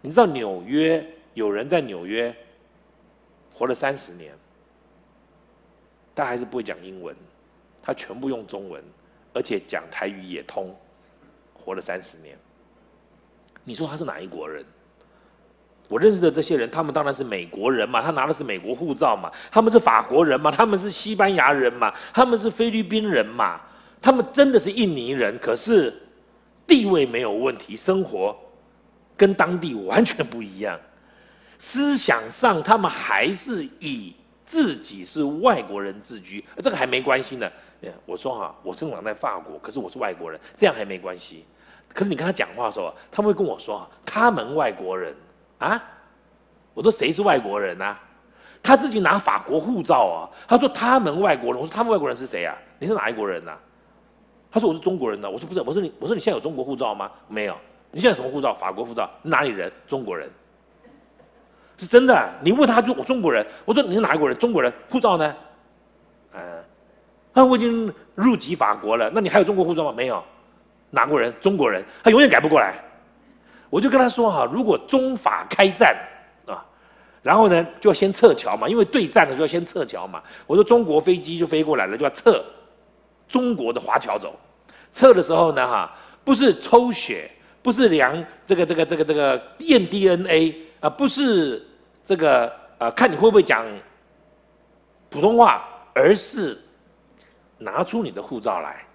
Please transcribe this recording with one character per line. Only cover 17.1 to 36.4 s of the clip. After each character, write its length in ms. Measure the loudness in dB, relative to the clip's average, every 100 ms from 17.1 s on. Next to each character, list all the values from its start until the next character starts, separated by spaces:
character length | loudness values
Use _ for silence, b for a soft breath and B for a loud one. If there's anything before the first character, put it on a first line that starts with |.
是 80 | -4
美 240 | -6 -8 -10
国 240 | -6 -2
人 180 | -2 0
嘛， 140 | -2
他 80 | -2
拿 160 | -2 -2
的 80 |
是 80 | -4
美 160 | -6 -10
国 160 | -8
护 180 | -8 -8
照 240 | -2 0 0
嘛， 140 | -6 B B
他 100 | 2
们 80 | 4
是 80 | 4
法 240 | 4 2
国 220 | 2 2
人 160 | 2 2
嘛， 100 | 0
他 160 | 2 0
们 100 | 0
是 140 | -4
西 240 | -8 -8
班 180 | 0 0
牙 180 | 4 2
人 200 | 2 0
嘛， 220 | -2 -4 -4 B
他 140 | 2 2
们 100 | 2
是 140 | -4
菲 200 | -2 -2
律 120 | -2
宾 260 | -2 -2 0
人 160 | 0
嘛， 360 | -2 -2 -4 -4 -14 b b b
他 80 | 2
们 140 | 2 0
真 180 | 4 4
的 80 | 4
是 120 | 0
印 240 | -2 -2 -2
尼 140 | -4
人， 280 | -2 -2 -4
可 160 | -4
是 400 | -4 2 2 2 -4 -20 _ _ _ _ _ 4
地 200 | 4 4
位 200 | 2 2
没 140 | -2
有 120 | -4
问 240 | -2 -2 -4
题， 200 | -12 -8
生 260 | -2 -2
活 340 | -2 -4 -6 -6 -20 _ _ _ _ _ _ _
跟 160 | 2
当 280 | 2 -2 -2
地 140 | -6
完 300 | -8 -2 0
全 220 | 0 -2 -8
不 160 | -8
一 160 | -14 -10
样， 180 | -10 -10 -16 _ b b b b b b
思 400 | -6 -2 0 0
想 240 | 0 -2 -2
上 280 | 0 0 0
他 160 | 2 2
们 140 | 2
还 420 | -4 -2 0 0
是 300 | -4 -8 -8 -10 -12
以 340 | -10 -10 -12 -20 _ _
自 300 | -8 0 0
己 300 | -2 -12 -16
是 180 | -12 -4
外 400 | -4 0 2 0
国 180 | -4 -8
人 200 | -8 -10
自 180 | -18 -20
居， 260 | -16 -18